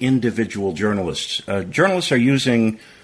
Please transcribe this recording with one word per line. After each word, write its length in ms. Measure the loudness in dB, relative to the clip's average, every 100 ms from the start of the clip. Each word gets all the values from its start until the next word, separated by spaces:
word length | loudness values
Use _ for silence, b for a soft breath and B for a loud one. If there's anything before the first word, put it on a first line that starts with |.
individual 720 | 0 2 0 -2 -4 -4 -4
journalists. 720 | -2 -2 0 -2 -4 -6 -8 -4
Uh, 140 | -6
journalists 500 | -2 0 2 2 0
are 40 | 2
using 640 | 4 2 2 2 2 -2 B B